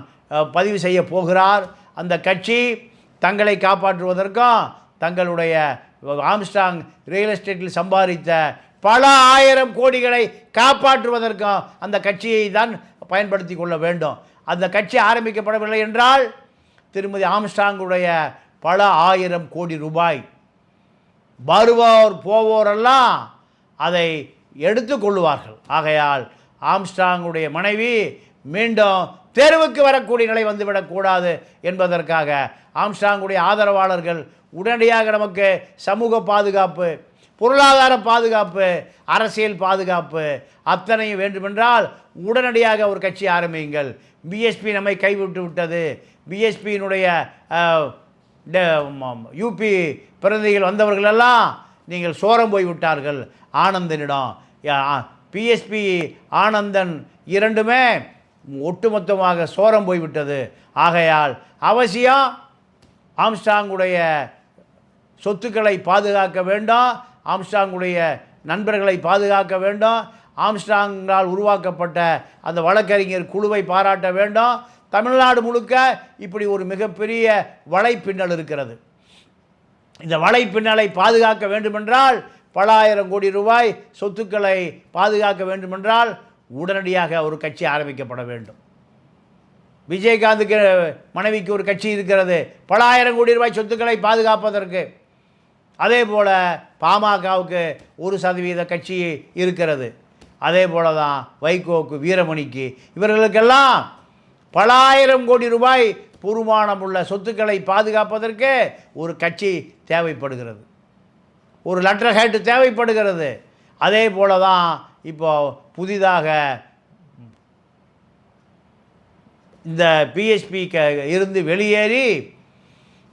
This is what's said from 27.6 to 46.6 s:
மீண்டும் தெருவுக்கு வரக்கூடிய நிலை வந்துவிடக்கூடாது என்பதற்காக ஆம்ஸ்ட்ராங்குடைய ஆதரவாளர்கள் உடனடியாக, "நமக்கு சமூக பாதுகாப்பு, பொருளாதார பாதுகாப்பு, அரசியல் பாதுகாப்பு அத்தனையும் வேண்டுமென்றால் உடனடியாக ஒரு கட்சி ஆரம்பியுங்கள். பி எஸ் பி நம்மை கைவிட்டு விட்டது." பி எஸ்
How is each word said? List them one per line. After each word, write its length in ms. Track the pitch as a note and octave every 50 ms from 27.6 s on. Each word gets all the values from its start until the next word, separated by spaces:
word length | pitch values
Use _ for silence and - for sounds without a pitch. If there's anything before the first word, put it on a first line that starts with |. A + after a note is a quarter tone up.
| F#3+ G#3 G#3 G#3+ A3+ B3 A#3+ G#3+ F#3 C#3 - - _ _ _ _
மீண்டும் 600 | - C3+ D#3+ G#3 A#3 A#3 A3+ G#3+ G#3 G3+ F#3+ F#3 E3+ - - - _ _
தெருவுக்கு 500 | - A#3 C#4+ D#4 D#4+ D#4+ D#4 D4 - D4 C#4
வரக்கூடிய 420 | C4+ C4+ C4 A3 F#3+ A#3+ A#3 A3+
நிலை 160 | A3 A3 A3+ A3
வந்துவிடக்கூடாது 880 | G#3+ G#3 G3+ G#3 G3+ G3 G3 F#3 - F3 G3 F#3+ F#3+ F#3 F3+ F3 F3 D#3+ - - _ _ _
என்பதற்காக 680 | - F3 F#3 F#3 F#3 F3 F3 E3 D#3 D3 E3 D#3+ D3+ D3 C#3+ C#3 C3 A2 - _ _ _ -
ஆம்ஸ்ட்ராங்குடைய 640 | D#3 F#3+ G#3 F#3+ F3+ G3+ G3+ G3+ G3 F#3+ F#3+ G3
ஆதரவாளர்கள் 840 | F3+ E3+ F#3 G#3 G#3+ G#3 G3+ G3+ F#3+ F#3+ F#3+ F#3 F3 D#3+ F3 E3+ D#3+ C3+ - _ _ _ _
உடனடியாக, 640 | D#3 E3 G3 A3+ A#3+ A#3 A3+ A#3 A3+ A3+ A3 A3
"நமக்கு 360 | G#3+ G#3 G#3 G3+ F3 F#3+ G3 G3 F#3 D3 - - _
சமூக 460 | - - F#3+ G3+ A3 A#3 A3+ A3+ A3
பாதுகாப்பு, 680 | F3+ G3+ G3+ G#3 G3+ G3+ F#3+ G3 F#3+ F3+ D3+ F3 F3+ E3+ D3+ C3+ - _ _ _ _ _ _ -
பொருளாதார 520 | G#3+ A#3+ C4+ C#4 C#4 C#4 C4+ C4+ C4 C4 B3+
பாதுகாப்பு, 680 | A3+ F#3+ A#3 A#3 A#3+ A#3 A3+ A3 G#3+ G3+ F3 E3 G3 F#3+ F3+ F3 D3+ - - _ _ _
அரசியல் 500 | - D#3+ G#3 A3 G3+ - G#3+ G#3+ G#3+ G3+
பாதுகாப்பு 720 | E3 F#3 F#3 G3 F#3+ F#3 F#3 F3+ F3 D#3 C#3 D#3 D#3+ D3+ D3 C#3 - - _ _ _ -
அத்தனையும் 580 | D#3+ F#3 F3+ F#3 G#3 A3+ A3 A3 G#3+ G#3 F#3 G3
வேண்டுமென்றால் 640 | G3+ F#3+ F#3+ F#3 G3 G3+ G#3+ A#3 A#3+ A#3+ A3+ F3+ C3+ - - _ _ - - F3
உடனடியாக 640 | G#3 A#3 B3+ B3 B3 A#3 A3+ A#3 A3 G#3+ G#3 G#3+
ஒரு 120 | G3+ G3 F3+
கட்சி 260 | F#3+ F#3+ F3+ F#3+ G3
ஆரம்பியுங்கள். 640 | F#3 F3 F3 F3 E3+ D#3+ D#3+ D3+ D3 D3 D3+ C#3+ B2+ A2+ - _ _ _ _ - E3
பி 100 | G3 A3
எஸ் 200 | A#3 A3+ F#3+ -
பி 100 | F#3+ G#3+
நம்மை 240 | G#3 G3 G3 G3+ G3
கைவிட்டு 440 | F#3 - G3+ G3+ G3 G3 F#3 E3 F#3
விட்டது." 420 | F3+ E3+ D3 F3 E3+ D#3+ E3+ E3+ E3 D3 A#2 - _ _ _ _ - D3+
பி 100 | F#3 G3+
எஸ் 220 | A3 A3 G3 -